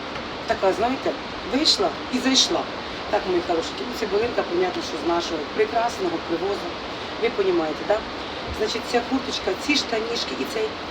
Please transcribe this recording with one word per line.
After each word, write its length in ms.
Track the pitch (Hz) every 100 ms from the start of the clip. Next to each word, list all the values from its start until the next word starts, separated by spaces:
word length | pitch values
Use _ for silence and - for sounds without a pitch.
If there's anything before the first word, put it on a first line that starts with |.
| - - - - -
така, 260 | 226 190
знаєте, 380 | 175 233 262 339 277 - - 190
вийшла 360 | 247 330 - 202 - -
і 40 | 247
зайшла. 440 | 262 262 - 170 - - - - -
Так, 120 | 208 196
мої 140 | 175 175
хорошенькі, 340 | 165 165 - 247
ну, 60 | 247
цибулинка, 420 | 208 202 240 -
понятно, 400 | - 349 370 349 330
що 60 | 311
з 40 | 311
нашого 320 | 339 339 - 143 -
прекрасного 600 | 214 226 233 226 185 165 -
привозу. 400 | 165 190 202 175 160 - - - -
Ви 80 | 220
понімаєте, 520 | - 190 175 160 151 -
да? 100 | 214 - - - - - -
Значить, 240 | 214 247 247
ця 80 | 240 -
курточка, 400 | 262 - - - 185 -
ці 60 | 277
штанішки 560 | - 220 226 233 - 254
і 20 | 247
цей 120 | 220 214 - -